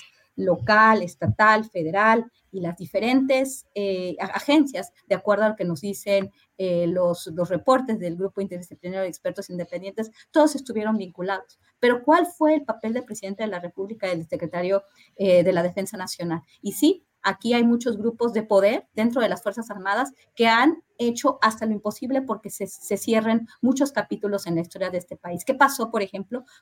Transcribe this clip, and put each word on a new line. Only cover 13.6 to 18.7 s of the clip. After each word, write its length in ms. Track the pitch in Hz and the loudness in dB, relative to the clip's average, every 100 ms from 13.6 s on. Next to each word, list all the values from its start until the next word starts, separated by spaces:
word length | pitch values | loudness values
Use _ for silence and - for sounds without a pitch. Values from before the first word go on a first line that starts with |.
| 175 - 202 226 185 | -10 -10 -10 -6 -4
y 100 | 170 | -4
del 120 | 165 | -6
secretario, 560 | 170 165 175 180 196 - _ _ - | -8 -6 -4 0 -2 -2 _ _ -2
eh, 260 | 196 180 | 4 6
de 100 | 180 | 6
la 120 | 175 | 2
Defensa 320 | 175 196 190 190 | 0 -2 -8 -8
Nacional? 460 | 180 - 170 165 _ _ | -10 -6 -4 -4 _ _
Y 100 | 202 | -8
sí, 320 | - 294 381 _ _ 196 | 2 2 2 _ _ -6
aquí 260 | 190 233 | -2 0
hay 120 | 240 | 4
muchos 340 | 240 240 247 202 | 4 2 0 -2
grupos 340 | 233 233 240 | -4 -2 -2
de 100 | 214 | -2
poder 420 | 220 196 202 | 2 4 4